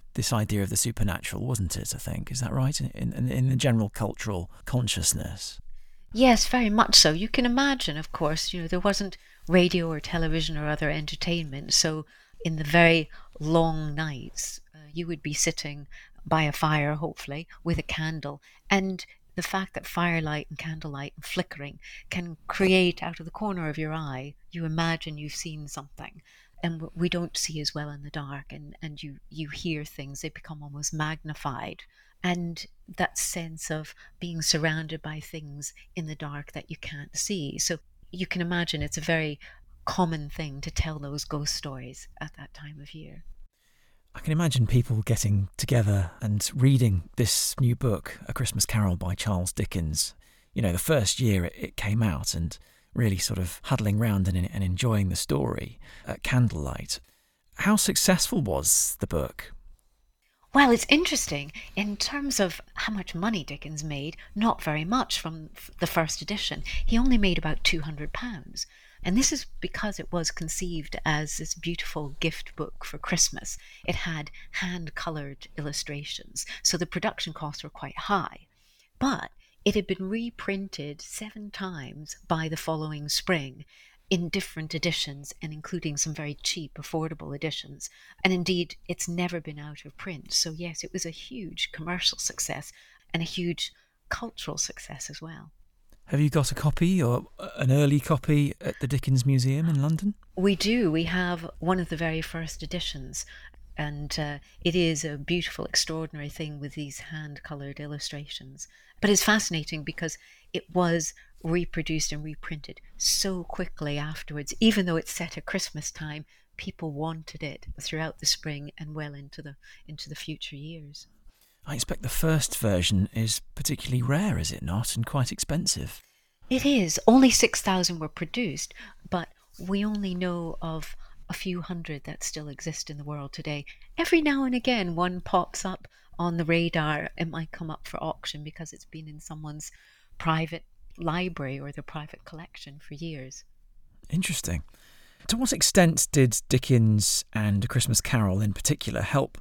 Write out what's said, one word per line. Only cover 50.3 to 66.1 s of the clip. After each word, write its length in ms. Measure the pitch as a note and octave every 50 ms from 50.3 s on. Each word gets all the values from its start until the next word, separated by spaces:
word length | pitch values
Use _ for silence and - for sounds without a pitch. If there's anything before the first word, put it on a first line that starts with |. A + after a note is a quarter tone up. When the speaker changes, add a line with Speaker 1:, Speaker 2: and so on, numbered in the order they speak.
| _ _ _ _ -
Speaker 1:
you 80 | - A#2+
know, 100 | F#2 E2+
the 60 | F2+
first 420 | - - D#3+ C#3 G#2 - - -
year 240 | B2+ A2+ G2+ F#2+ E2+
it, 80 | - -
it 200 | - - - -
came 260 | - - G#2 G#2 A2 A2
out, 320 | G#2 D#2 C2 - - -
and 240 | E2+ E2 E2+ - - - _ _ _ _ _ -
really 240 | A#2 A#2+ G#2+ G2 F2+
sort 200 | - - G#2 F#2
of 220 | F2+ F2 - - -
huddling 340 | - C3+ A2 G#2+ G#2+ G2 G#2+
round 280 | A#2 A2+ G2+ G2 F#2
and, 100 | F#2+ F2+ F#2 F2 - -
and 120 | F#2+ G2
enjoying 440 | F2+ F#2 - - A#2+ A2 G#2 G2 F2+
the 60 | E2+
story 640 | - - - C#2+ C#2 C2+ - - - - - - - - - - - -
at 200 | - - - -
candlelight. 720 | - C3 B2+ A#2+ G#2 E2+ D#2+ C#2+ C2 B1+ - - - - - - _ _ _ _ _ _ _ _ _ _ -
How 180 | - G3 G#3+
successful 640 | G#3 - - - - - - F#3 F3 - - B3+ F#3+
was 560 | C3 G2 D#2+ C2+ D2 - - - - - - -
the 80 | -
book? 460 | - - D#2+ C2 - - - - - - - - - - - _ _ _ _ _ _ _ _ _ _ _ _ _ _ -
Speaker 2:
Well, 200 | C#4 C#4+ B3+ A#3
it's 140 | - - -
interesting. 640 | C#4 D4+ F#4 - D4+ - - - D3+ C#3+ C#3+ D3+ - - - - -
In 200 | F#3 G#3 G#3 G3+
terms 440 | - - - - C#4+ C#4+ C#4 C4 -
of 200 | G3+ F3 - - - - -
how 180 | - - - G#3+
much 220 | G3+ F3 - -
money 300 | E3 F3+ A#3 A3 F3+ C#3
Dickens 400 | - C#3+ - - D3 D#3 D3 D3+
made, 320 | D#3 D3 C#3 C#3 D#3+ - - - - -
not 280 | G3+ A3 A3+ - - -
very 220 | D#3+ D3+ D3+ D#3+
much 360 | F3 A#3 B3+ G#3+ - - -
from 300 | - D#3+ D#3+ D#3+ D#3 - -
f-, 160 | - - - - -
the 80 | F3
first 360 | D#3+ - F3 D#3+ D#3